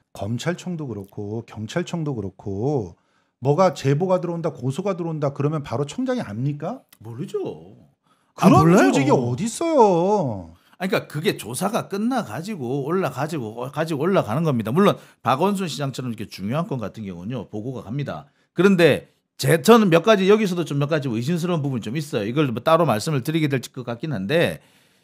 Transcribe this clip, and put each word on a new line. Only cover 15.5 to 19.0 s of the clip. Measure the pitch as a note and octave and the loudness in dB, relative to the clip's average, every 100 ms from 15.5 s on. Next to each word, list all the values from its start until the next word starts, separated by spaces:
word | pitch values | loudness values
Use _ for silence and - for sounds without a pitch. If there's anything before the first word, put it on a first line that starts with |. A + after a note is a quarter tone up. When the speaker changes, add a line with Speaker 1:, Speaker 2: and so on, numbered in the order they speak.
| G3+ F#3 | 0 -4
Speaker 2:
시장처럼 | D3 C#3 A2+ B2+ | -6 -8 -6 -8
이렇게 | G#2+ G2+ | -8 -10
중요한 | - G2 C#3+ F3 | -10 -6 -4 -4
건 | C3 | -6
같은 | G2+ A2+ G2+ | -8 -10 -12
경우는요, | E2+ F#2 B2+ F2+ | -10 -10 -10 -10
보고가 | G#2+ A2+ B2 | -10 -10 -10
갑니다. | F2+ C3+ C#3 E2 - _ _ | -10 -8 -8 -10 -14 _ _
그런데 | - F#3 F#3 E3 G2+ | 2 4 8 6 6